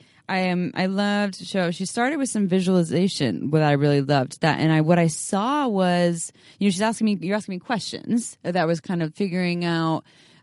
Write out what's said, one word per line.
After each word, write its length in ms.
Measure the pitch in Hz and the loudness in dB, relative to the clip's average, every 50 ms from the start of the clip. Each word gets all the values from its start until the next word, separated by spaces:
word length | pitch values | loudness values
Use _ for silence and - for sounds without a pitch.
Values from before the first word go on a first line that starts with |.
| - _ _ _ _ - | -16 _ _ _ _ -4
I 100 | 190 185 | -2 -2
am, 320 | 185 185 180 175 180 - - | 0 0 0 0 -2 -2 -2
I 120 | - 185 | -2 -2
loved, 480 | 190 190 196 202 202 208 208 208 202 190 | -2 0 0 0 0 0 0 -2 -2 -4
so 360 | - 180 - - 196 180 170 | -8 -12 -6 -2 -2 0 -2
she 160 | 175 - 190 | -2 -4 -6
started 320 | 180 - 233 240 262 302 302 | -6 -2 -2 -2 -2 0 -2
with 100 | 277 240 | -4 -2
some 180 | - 220 202 | -2 -2 0
visualization, 1040 | 180 180 190 180 180 190 180 170 160 - 160 185 196 - - 147 117 87 65 - 135 | 2 2 2 2 4 4 2 2 2 2 0 0 0 0 0 -2 -2 -2 -2 -2 0
what 120 | 151 156 156 | 2 2 4
I 100 | 147 147 | 4 4
really 280 | 139 143 147 143 143 139 | 4 4 4 2 2 2
loved. 380 | 135 147 139 127 - - - - | 2 2 0 0 -2 -6 -2 0
That, 160 | 160 143 - | 0 0 2
and 120 | 143 160 | 2 2
I, 120 | 160 156 156 | 4 4 4
what 160 | 156 175 175 | 4 4 4
I 80 | 170 | 4
saw 600 | 165 156 - - - - 190 208 247 285 302 285 254 | 2 0 -2 -6 -4 -2 -2 0 0 0 0 0 0
was, 600 | 208 190 185 180 180 175 175 175 170 165 - - - _ - - - - | 0 0 2 2 2 2 2 0 0 -2 -6 -10 -14 _ -20 -18 -6 -2
you 80 | 196 | 0
know, 40 | 202 | 0
she's 120 | 180 180 214 | 2 2 0
asking 220 | 226 226 - 226 | 0 0 0 0
me, 120 | 214 208 170 160 | 0 0 0 -2
you're 140 | 180 202 | -2 -2
asking 180 | 214 - - 190 | -4 -4 -6 -10
me 40 | 180 | -8
questions 800 | - - 254 202 - - - - - - 208 240 226 - - _ - | -6 -4 -4 -4 -4 -6 -10 -10 -4 -2 -2 -2 -2 -4 -12 _ -6
that 240 | - 175 180 165 | -2 0 0 2
was 140 | 160 170 160 | 2 0 -2
kind 220 | - - 190 170 165 | -2 -4 -4 -2 -2
of 120 | 151 156 | -4 -4
figuring 500 | - 208 190 170 185 180 175 175 175 175 | -4 -4 -2 -2 -2 -2 0 -2 -2 -2
out, 400 | 170 170 165 165 160 160 - - _ _ _ - _ _ _ | -2 0 0 0 0 -2 -4 -6 _ _ _ -20 _ _ _